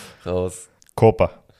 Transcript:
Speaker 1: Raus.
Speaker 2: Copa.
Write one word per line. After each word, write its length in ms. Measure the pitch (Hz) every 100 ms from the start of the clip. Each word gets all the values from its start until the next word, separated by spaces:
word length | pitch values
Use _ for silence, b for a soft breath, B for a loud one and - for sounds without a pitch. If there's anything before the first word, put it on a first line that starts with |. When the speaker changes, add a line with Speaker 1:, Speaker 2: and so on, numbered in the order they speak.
| B B
Speaker 1:
Raus. 440 | 90 90 92 - - _ _
Speaker 2:
Copa. 480 | - 113 107 87 - _